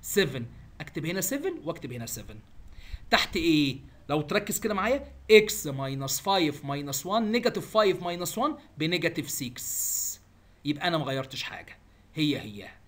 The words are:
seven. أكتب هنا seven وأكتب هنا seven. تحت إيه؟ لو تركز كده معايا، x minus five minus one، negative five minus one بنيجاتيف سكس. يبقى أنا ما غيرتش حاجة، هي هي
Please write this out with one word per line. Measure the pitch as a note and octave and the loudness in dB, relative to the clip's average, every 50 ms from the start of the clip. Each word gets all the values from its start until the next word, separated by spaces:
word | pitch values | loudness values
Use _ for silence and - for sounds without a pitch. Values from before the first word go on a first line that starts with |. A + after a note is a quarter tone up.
| - - - | -8 0 2
seven. | G3+ F#3+ D3+ B2+ C3 A#2 A#2 - - - - - - | 2 2 2 0 -6 -8 -8 -12 -16 -20 -20 -16 -14
أكتب | D#3 - - E3+ D3 | -16 -10 -8 -6 -4
هنا | D#3+ F3+ G3 | -4 -2 -2
seven | F#3 - C4+ C#4 D4 F#4+ F4 D#4+ - | -2 -2 -2 -2 -2 -4 -4 -4 -6
وأكتب | D3+ D#3 - - G2+ A#2+ | -6 -6 -6 -6 -10 -8
هنا | B2 A#2 | -8 -8
seven. | A2+ - A#2 G#2 - G2 G2+ - - - - - - - - - - - - - - | -8 -8 -10 -10 -12 -14 -16 -16 -18 -18 -18 -18 -16 -16 -16 -14 -12 -12 -12 -2 2
تحت | - A3 - - - F3+ | 2 2 2 2 0 0
إيه؟ | D#3+ E3+ D#3+ D3+ D3 C#3 B2+ - - - - - - - | 4 6 6 6 6 4 2 -4 -10 -16 -20 -20 -6 -2
لو | C#3 D#3 | -2 -2
تركز | D3+ D3 - G3+ G3+ - - - | 0 2 0 0 0 0 -4 -2
كده | - A3 G#3+ | 0 -2 0
معايا، | F#3+ F#3+ A3 C4 C#4+ C#4 - - - - - | 0 2 0 0 0 -2 -8 -16 -20 4 10
x | A3 G#3+ G#3+ G#3+ - - - | 10 10 10 8 -2 -4 -4
minus | D3+ C#3 C3+ C3+ C3+ C3+ C#3 C#3 C3+ - - | -6 -4 -4 -4 -4 -4 -4 -2 -2 -4 -2
five | - G3 G3 F#3+ E3+ D3+ C#3+ - - | 0 2 4 4 4 2 2 -2 -4
minus | C#3 C#3 C#3+ C#3+ C#3+ C3+ - - | -4 -4 -4 -4 -4 -6 -6 -2
one، | F3+ G3 A3+ A#3 G#3 A3 | 0 2 2 2 4 2
negative | A#3+ A#3 A#3 - G3 - - - | 2 2 2 0 0 -8 0 2
five | A3 G#3+ G3 F#3 F3+ | 4 4 6 4 2
minus | F3 F3 F3 F3 F3+ E3 - | 0 -4 -4 -4 -4 -4 -2
one | G#3+ A#3+ D4+ D4+ - - - - - | 0 0 0 0 -2 -10 -20 -6 -2
بنيجاتيف | D3+ D#3 F3+ F3 D3+ E3 E3 - C#3+ - | 0 0 0 2 0 0 0 0 -6 -4
سكس. | - - C#3 B2 A#2+ - - - - - - - - - - - - - - _ _ - _ - - _ _ | -4 -6 -6 -6 -8 -8 -8 -6 -4 -4 -2 -2 -2 -2 -4 -4 -6 -10 -16 _ _ -20 _ -20 -20 _ _
يبقى | C#3+ D3 C#3+ D#3+ F3+ | -2 -2 0 0 0
أنا | E3+ D#3+ | 2 2
ما | C#3+ | 0
غيرتش | B2+ C3+ C3+ C3 C3 - C3+ - | 0 -2 -4 -4 -6 -8 -8 -8
حاجة، | - - E2+ E2+ - - - - - - - - - - | -8 -8 -12 -14 -16 -20 -20 -20 -20 -20 -20 -20 -14 -4
هي | D#3 D#3 D3+ C#3 A#2+ | 0 2 2 2 0
هي | - G#2+ G#2 G2+ F#2 F2+ - - - | -4 -8 -12 -12 -14 -16 -18 -20 -20